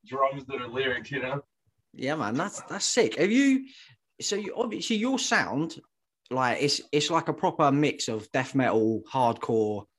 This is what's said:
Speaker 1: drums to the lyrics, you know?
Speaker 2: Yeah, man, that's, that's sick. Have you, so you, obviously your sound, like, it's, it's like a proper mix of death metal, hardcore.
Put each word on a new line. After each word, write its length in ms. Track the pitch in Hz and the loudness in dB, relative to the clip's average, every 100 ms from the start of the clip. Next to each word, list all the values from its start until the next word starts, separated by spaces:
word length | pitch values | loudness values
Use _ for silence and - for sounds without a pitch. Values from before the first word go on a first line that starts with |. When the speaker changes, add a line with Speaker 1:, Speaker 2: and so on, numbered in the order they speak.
| - | -8
Speaker 1:
drums 400 | 135 139 139 127 | 0 0 0 -8
to 120 | 123 | -8
the 80 | 123 | -6
lyrics, 440 | 123 135 120 110 | -2 -2 -2 -6
you 100 | 139 | -6
know? 220 | 127 143 - _ _ _ _ | -4 -6 -10 _ _ _ _
Speaker 2:
Yeah, 220 | - 127 156 | -8 -4 -2
man, 200 | 104 123 | -2 -2
that's, 260 | 190 - - | -4 -6 -10
that's 160 | 185 - | -4 0
sick. 300 | - - - | 2 2 2
Have 140 | 180 | 2
you, 360 | 240 277 262 269 - - _ _ _ | 6 6 4 0 -18 -20 _ _ _
so 140 | - 202 | -6 -4
you, 180 | 202 - | -6 -4
obviously 400 | 240 214 - 220 | -4 -4 -2 0
your 240 | 240 262 | 0 0
sound, 560 | - 220 92 120 165 - _ _ _ _ _ | 2 0 0 -2 -4 -6 _ _ _ _ _
like, 300 | 127 127 110 | 0 0 2
it's, 200 | 143 - - | 0 0 0
it's 180 | 151 147 | 0 2
like 180 | 165 160 | 0 0
a 60 | |
proper 380 | 143 185 - 147 | -2 -2 2 2
mix 360 | 139 147 - - | 4 2 0 -4
of 240 | 110 101 | -6 -2
death 220 | 135 127 135 | -4 0 2
metal, 460 | 123 107 110 110 - | 4 4 2 0 -2
hardcore. 760 | 135 123 117 - 113 107 104 - | 2 2 2 0 0 0 -2 -10